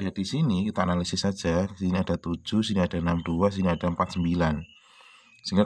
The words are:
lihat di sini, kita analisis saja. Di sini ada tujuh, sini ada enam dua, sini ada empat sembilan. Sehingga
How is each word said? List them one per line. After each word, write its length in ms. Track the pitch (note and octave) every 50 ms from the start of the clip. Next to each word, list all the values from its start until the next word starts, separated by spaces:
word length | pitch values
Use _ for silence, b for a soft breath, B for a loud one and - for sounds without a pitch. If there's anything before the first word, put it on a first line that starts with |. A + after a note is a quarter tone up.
lihat 140 | G2 F#2+ -
di 80 | - F#2+
sini, 400 | - - D3 D#3+ C3+ F#2+ F2+ G2+
kita 160 | G#2+ - -
analisis 400 | F#2 F2+ F2 F2+ F2 - - F#2
saja. 480 | - G2+ G2 - - E2+ E2 F2 F#2+ G2
Di 80 | G2
sini 240 | - G2 F2+ F2+ F#2+
ada 160 | F#2 - A2
tujuh, 480 | - - F2+ E2+ E2 - - - G#2+ A2
sini 160 | A2 G#2 F#2+
ada 160 | F2+ E2+ -
enam 240 | F2 E2 F2 E2+ E2+
dua, 320 | E2 - E2+ E2 G2 G2+ F#2+
sini 160 | G2 F#2 F2+
ada 160 | E2+ D#2+ -
empat 320 | F2 F2 - F2+ - -
sembilan. 480 | F#2+ E2+ E2+ F2 F2+ E2+ - D2+ D2+ E2+ - B B B B B B B B B B B B B B B
Sehingga 160 | - F#2+ F#2+ G#2